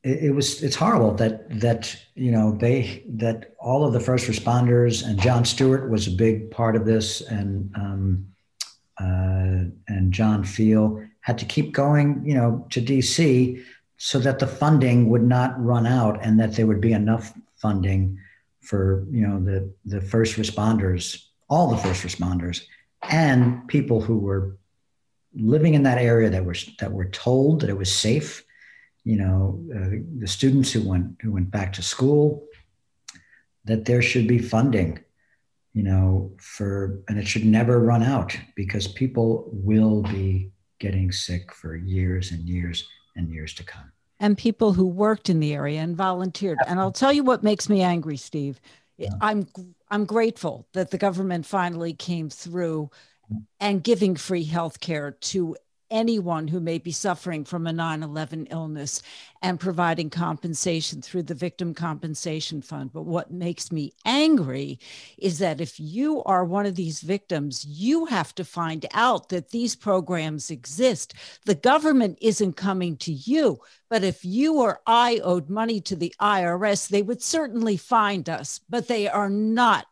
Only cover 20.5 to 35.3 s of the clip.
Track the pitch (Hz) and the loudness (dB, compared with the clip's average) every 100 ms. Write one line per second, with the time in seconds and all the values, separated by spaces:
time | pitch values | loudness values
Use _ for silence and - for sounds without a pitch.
20.5 | 104 107 110 95 90 - - _ _ _ | 0 2 2 2 0 -4 -12 _ _ _
21.5 | 151 160 113 101 90 87 - 90 90 87 | 2 4 2 0 -2 -4 -4 -2 0 -2
22.5 | 87 - - _ _ - 156 156 127 123 | -8 -12 -20 _ _ 0 2 4 6 4
23.5 | 123 - 143 127 113 101 110 98 98 95 | 0 0 0 2 0 2 0 2 0 -2
24.5 | 95 _ _ _ _ _ _ _ - 110 | -8 _ _ _ _ _ _ _ -2 2
25.5 | 151 160 151 135 123 120 117 110 92 92 | 4 6 6 6 4 4 6 4 2 -2
26.5 | 90 - - - 98 92 - 123 131 139 | -4 -10 -8 -6 -4 -6 -4 0 4 4
27.5 | 156 104 98 92 - 107 143 - - _ | 4 0 -2 -2 0 0 0 -2 -14 _
28.5 | _ - - _ _ 113 107 95 92 98 | _ -20 -20 _ _ -2 0 2 2 0
29.5 | 92 165 110 95 107 165 143 98 - 135 | -2 -8 -6 -4 -6 -8 -8 -8 0 2
30.5 | 135 127 117 98 90 90 - 110 98 92 | 4 2 0 0 0 -2 -6 -4 -2 -2
31.5 | 101 95 95 87 - 131 147 147 151 - | -2 -4 -6 -8 0 2 4 2 0 -12
32.5 | - _ _ _ _ - - _ _ _ | -20 _ _ _ _ -20 -20 _ _ _
33.5 | _ 101 110 110 123 120 127 107 120 117 | _ -4 -2 2 2 2 2 4 2 2
34.5 | 113 131 107 82 78 _ _ _ | 2 2 2 0 -4 _ _ _